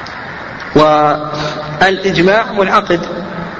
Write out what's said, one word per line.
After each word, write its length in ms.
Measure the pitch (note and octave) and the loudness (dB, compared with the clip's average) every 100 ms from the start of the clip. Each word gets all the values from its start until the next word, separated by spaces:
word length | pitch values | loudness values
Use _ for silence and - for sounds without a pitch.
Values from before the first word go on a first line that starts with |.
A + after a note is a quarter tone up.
| - - - - - - - D3 | -12 -12 -12 -12 -12 -12 0 4
و 40 | D3+ D3+ D3+ D3+ D3+ - - - - D3+ | 6 6 4 2 -2 -6 -6 -6 -8 0
الإجماع 680 | F#3 F#3+ F#3+ E3 F3+ G#3+ A3 | 2 2 0 2 4 4 2
منعقد 480 | G3+ F#3+ - - F3 - F3 F#3 E3+ E3+ | 0 2 2 2 -2 -2 -8 -8 -10 -10